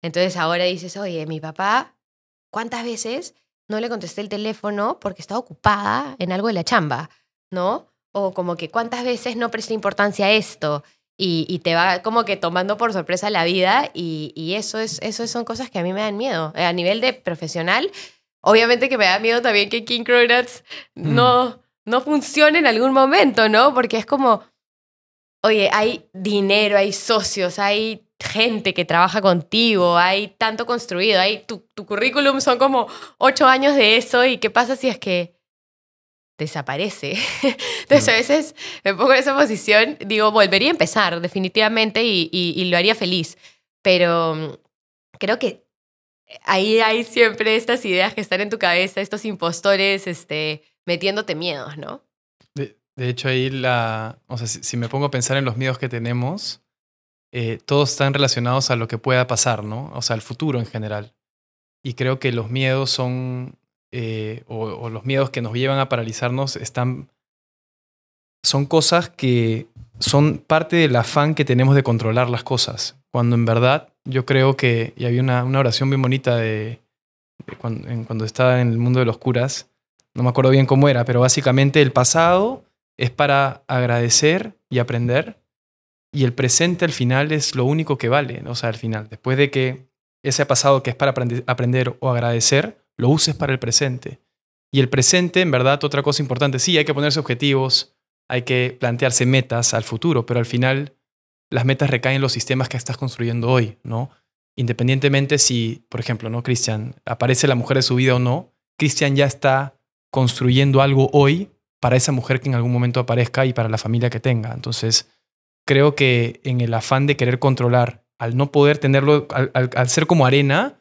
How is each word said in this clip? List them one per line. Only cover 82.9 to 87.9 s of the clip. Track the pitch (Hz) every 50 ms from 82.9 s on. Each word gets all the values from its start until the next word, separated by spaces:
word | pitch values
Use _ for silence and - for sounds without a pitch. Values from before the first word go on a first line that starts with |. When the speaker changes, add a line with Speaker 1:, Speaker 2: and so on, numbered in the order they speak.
| _ _
Speaker 3:
es | 127 123
para | - - 147 143 143 139 139 135 131 - _
agradecer | _ 135 127 123 120 120 120 120 117 113 - - 147 165 190 214 - - _ _ _
y | - 123
aprender, | 120 120 120 117 120 120 120 135 170 208 214 _ _ _ _ _ _ _ _ _ _ _ _ _ _ _ -
y | 147 135
el | 123 120
presente | - 135 123 - - 165 175 180 175 175
al | 165 143
final | - 131 120 127 131 143 151 156
es | 151 143 - -
lo | 131 123
único | 127 147 160 160 -